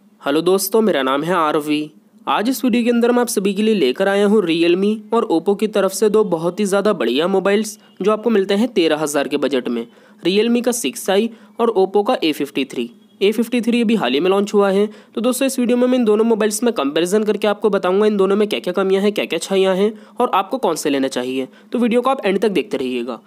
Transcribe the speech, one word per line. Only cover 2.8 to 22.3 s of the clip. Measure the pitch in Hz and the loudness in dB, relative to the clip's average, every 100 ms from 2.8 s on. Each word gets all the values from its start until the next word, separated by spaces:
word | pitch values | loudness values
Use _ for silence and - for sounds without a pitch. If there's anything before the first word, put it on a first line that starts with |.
के | 233 | 0
अंदर | 240 233 | 2 2
मैं | 247 | 2
आप | 240 | 0
सभी | 226 196 | -2 -2
के | 196 | 0
लिए | 214 214 | 0 2
लेकर | 127 127 196 | 2 0 0
आया | 196 202 | 2 4
हूँ | 214 | 2
Realme | 175 165 170 180 196 220 - | 2 2 2 2 2 -2 -2
और | 226 226 | -2 0
Oppo | 165 165 202 | 0 0 0
की | 214 | 0
तरफ | 214 190 | 0 -2
से | - 214 | 0 2
दो | 214 208 | 2 2
बहुत | 170 170 175 | 0 -2 -2
ही | 208 | 0
ज़्यादा | 196 196 | 2 0
बढ़िया | 190 117 127 175 | 0 0 0 2
मोबाइल्स | 190 185 202 214 - - - | 0 2 0 -2 -10 -18 -6
जो | 185 | -2
आपको | 214 214 | 0 0
मिलते | 220 190 | 0 2
हैं | 196 254 | 2 0
तेरह | 196 165 151 | 2 2 2
हज़ार | 156 147 131 | -2 -2 -2
के | 143 | -2
बजट | 131 135 123 | -2 -2 -2
में, | 117 117 - - - | -6 -8 -14 -20 -8
Realme | 170 196 226 240 240 | -2 0 2 0 0
का | |
सिक्स | 240 135 - - | -2 -4 -6 -2
आई | 196 226 - - - | 0 0 -4 -16 -4
और | 233 190 | 0 2
Oppo | 190 208 208 | 2 2 0
का | 254 | 0
ए | 160 | 0
फिफ्टी | 143 139 143 131 | -2 -4 -4 -6
थ्री। | 135 120 - _ - | -6 -8 -10 _ -2
ए | 196 | 0
फिफ्टी | 220 226 247 | 0 -2 -2
थ्री | 233 240 | 0 0
अभी | 220 220 | 2 2
हाल | 127 | 2
ही | 135 | 0
में | 175 | 2
लॉन्च | 196 202 | 0 2
हुआ | 208 196 | 2 2
है, | 196 208 208 - - | 2 0 -4 -12 -4
तो | |
दोस्तों | 226 247 269 | -2 0 -2
इस | 262 | 0
वीडियो | 240 247 | 0 2
में | 254 | 2
मैं | 254 | 2
इन | 226 | 2
दोनों | 214 226 | 2 2
मोबाइल्स | 220 214 208 | 2 0 0
में | 240 | -2
कंपैरिजन | 220 139 156 175 208 | 0 -2 0 0 0
करके | 208 208 214 | 0 0 0
आपको | 208 214 | 0 0
बताऊंगा | 196 180 190 214 | 0 0 2 2
इन | 208 | 2
दोनों | 190 196 | 2 2
में | 214 | 0
क्या-क्या | 120 - | -2 -4
कमियां | 180 190 190 | -2 0 2
हैं, | 208 | 0
क्या-क्या | 208 120 165 | -2 -4 -4
अच्छाइयां | - 196 190 185 | -2 0 2 2
हैं | 208 220 - - | 0 -2 -12 -4
और | 240 | 0
आपको | 185 190 262 | 0 -2 -2
कौन | 202 156 | -2 -2
से | 156 | -2
लेना | 139 135 | -2 -2
चाहिए। | 135 123 131 131 - - | -4 -6 -6 -8 -10 -8
तो | 247 | -2
वीडियो | 233 240 | 0 2
को | 247 | 0
आप | 269 | 0
एंड | 202 | 0